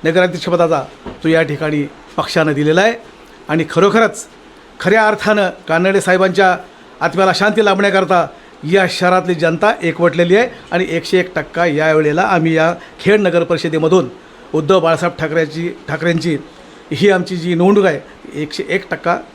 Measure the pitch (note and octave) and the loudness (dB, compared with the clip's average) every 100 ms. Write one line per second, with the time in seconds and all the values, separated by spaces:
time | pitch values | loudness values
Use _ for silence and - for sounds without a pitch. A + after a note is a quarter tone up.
0 | D#3+ E3+ F3+ D#3+ F3+ F3 E3+ D#3 B2+ - | 0 0 0 -2 -4 0 0 0 -4 -14
1 | - - D#3+ D#3+ D#3+ C#3+ D#3 D3+ C#3+ - | -18 -6 0 0 0 -4 -4 -4 -6 -10
2 | - - - F3 D#3 C#3+ D3 E3 G#3+ - | -10 -8 -4 -2 0 0 0 2 0 -2
3 | - - - - - D#3+ D#3 - G3 G#3+ | -14 -20 -20 -20 -6 -4 -2 2 2 4
4 | A3+ - - - - - - - F3+ A3 | 0 -2 -18 -20 -20 -20 -20 -6 0 2
5 | G#3+ G#3 - G#3 F#3 - - E3 F#3+ G3 | 2 0 0 0 0 -4 -4 0 2 2
6 | F#3 F#3 F#3+ F3+ F#3+ F3+ - - - - | 2 2 2 2 2 2 -6 -20 -20 -6
7 | E3 F3 F#3+ E3+ G#3 G#3+ G#3 F#3+ G3+ F#3+ | -4 0 0 2 0 2 2 2 2 0
8 | F3+ F3+ D3 - - - D3 F#3+ F3+ - | 2 0 0 -8 -20 -14 0 0 0 0
9 | F3+ F#3 F3+ E3+ D#3+ D#3+ G#3 A3 E3+ D#3+ | 2 2 0 0 0 2 0 0 -4 0
10 | E3+ D3+ F3 G3 A#3+ - - F3 F#3 E3 | 0 2 2 2 2 -6 -6 -4 -2 -4
11 | E3 F#3 F3+ E3 C#3+ E3 E3+ D3 D#3 D#3 | 0 -2 0 -6 -6 -2 -2 0 2 2
12 | D3+ D#3 G3+ F#3 E3 D#3+ E3 E3+ - - | 2 0 0 0 2 2 0 -2 -12 -6
13 | F#3+ G#3+ F#3+ E3+ E3 E3 E3+ D#3 D#3 F#3 | 0 2 2 0 0 -2 -2 0 2 2
14 | B2 - - - - D#3 D3 F#3+ E3 D#3 | 2 -10 -20 -20 -6 -4 2 2 2 0
15 | F3 E3+ D#3+ D#3+ D#3 D3+ E3+ - - D3+ | -2 -4 -4 -2 -2 -4 -8 -10 -10 -4
16 | E3 E3 E3+ D3 - - - - - C3+ | -2 -2 -2 -4 -8 -20 -20 -20 -10 0
17 | G3+ F#3 F3 F3+ E3+ E3+ F3+ G#3 F#3+ C#3 | 2 2 -2 -6 -4 0 4 4 2 -2
18 | - - - D3 D3+ - - F#3+ - F3 | -10 -20 -14 -10 -8 -8 -6 -6 -6 -6
19 | E3+ F3 - | -4 -4 -6